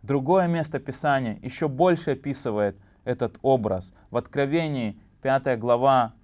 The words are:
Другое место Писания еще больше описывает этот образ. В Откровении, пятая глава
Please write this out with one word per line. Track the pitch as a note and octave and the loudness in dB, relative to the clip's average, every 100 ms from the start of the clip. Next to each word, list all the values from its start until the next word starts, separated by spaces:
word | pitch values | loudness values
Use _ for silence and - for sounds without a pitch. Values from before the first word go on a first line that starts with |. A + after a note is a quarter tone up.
Другое | - C#3 C3 F#3+ F3 | -2 -2 2 2 2
место | E3+ D3+ C#3 | 0 -2 -6
Писания | - C3 D3+ C#3 B2 G#2 | -8 -4 0 0 -2 -8
еще | B2+ - D#3 | -10 -4 -4
больше | C3 F3+ E3+ F3 | 2 2 2 0
описывает | C3 C#3+ C3 B2+ G#2 G2+ G2 _ _ | -4 -4 -6 -2 0 0 -2 _ _
этот | - B2 A#2 - | -8 -4 -4 -2
образ. | C3+ C3+ G#2+ F#2 F#2 - _ | 0 2 2 -4 -6 -20 _
В | A#2 | -6
Откровении, | B2 C#3 C#3 D#3+ D#3+ C#3 A2+ G2+ _ _ | -4 -4 0 0 -2 -4 -6 -8 _ _
пятая | C3+ C3+ C3+ A#2+ | 0 0 0 -2
глава | A#2 A#2+ C3 C3 A#2 - | 2 4 6 4 2 -4